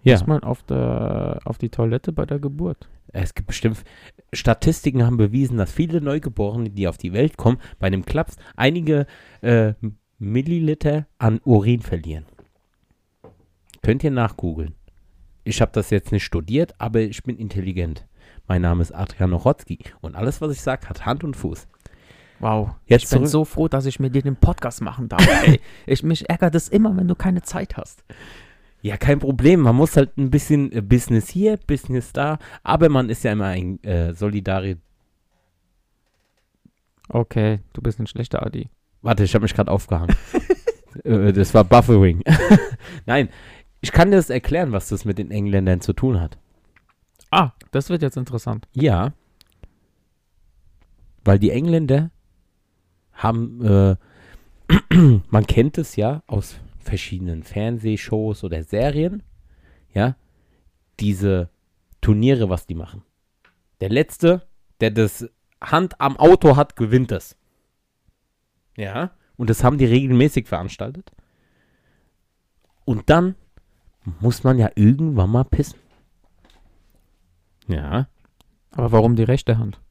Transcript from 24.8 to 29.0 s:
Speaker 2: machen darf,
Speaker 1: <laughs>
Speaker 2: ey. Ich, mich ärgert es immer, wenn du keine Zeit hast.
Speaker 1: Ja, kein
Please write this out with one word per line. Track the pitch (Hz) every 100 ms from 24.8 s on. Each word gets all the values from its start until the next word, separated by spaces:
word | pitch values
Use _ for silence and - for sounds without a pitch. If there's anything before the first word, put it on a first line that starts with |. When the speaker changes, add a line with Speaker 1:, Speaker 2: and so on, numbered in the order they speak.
Speaker 2:
machen | 113 123 117
darf, | - 180
Speaker 1:
<laughs> | - -
Speaker 2:
ey. | 131 - - -
Ich, | 135
mich | 151 165 -
ärgert | 170 175 165
es | -
immer, | 202 220 185
wenn | 180
du | 180
keine | 190 180
Zeit | - 185 196 -
hast. | - - _ - - - - _ _ _
Speaker 1:
Ja, | 104
kein | 101